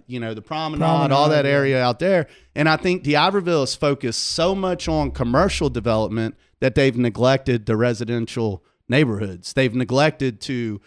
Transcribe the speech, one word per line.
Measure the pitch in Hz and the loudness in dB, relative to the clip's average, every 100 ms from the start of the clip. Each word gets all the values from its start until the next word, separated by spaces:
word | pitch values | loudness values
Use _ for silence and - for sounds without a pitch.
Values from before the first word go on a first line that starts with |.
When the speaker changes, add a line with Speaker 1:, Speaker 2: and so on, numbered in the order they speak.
| - | -12
Speaker 1:
you | 123 | -10
know, | 113 | -8
the | 110 | -10
Promenade, | - 156 160 156 160 | -10 -8 -6 -2 2
all | 165 139 | 2 2
Speaker 2:
Promenade, | 139 151 | 4 4
Speaker 1:
that | 151 139 | 4 2
Speaker 2:
yeah. | |
Speaker 1:
area | 143 139 131 | 2 2 2
out | 123 117 | 0 0
there. | 180 185 147 - _ - | 0 0 0 -10 _ -2
And | 156 | 0
I | 156 | 2
think | 190 180 | 0 -2
D'Iberville | 139 147 175 202 175 165 | 0 2 2 0 0 0
is | 131 - | 0 -2
focused | 147 139 120 110 | -2 0 -4 -6
so | - - 170 196 | -6 -2 0 0
much | 190 180 - | -2 -4 -2
on | 156 139 | -2 -2
commercial | - 120 135 190 - 147 | -2 0 2 2 0 -2
development | 120 110 110 110 110 113 - _ - | -2 -2 0 0 -2 -4 -8 _ -2
that | 127 131 | 0 2
they've | 135 120 | 2 2
neglected | 120 110 123 135 135 120 107 | -2 2 2 2 0 -2 0
the | 110 | 0
residential | 120 113 117 120 113 - 110 95 _ _ - | 2 0 -4 -4 -4 -4 -4 -4 _ _ -2
neighborhoods. | 127 139 101 104 90 - | 2 2 0 -6 -8 -6
They've | - 131 117 | 0 0 0
neglected | 117 127 151 147 135 104 | 0 2 2 0 -4 -4
to, | - 127 113 104 | -6 -6 -4 -8